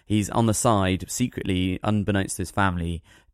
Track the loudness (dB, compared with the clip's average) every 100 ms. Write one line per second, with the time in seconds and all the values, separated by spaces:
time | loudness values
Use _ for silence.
0 | -2 0 0 2 2 2 2 4 2 0
1 | -2 -4 -4 -4 -2 0 0 -2 0 0
2 | 2 0 -2 -4 -6 0 0 0 -4 -6
3 | -10 -20 _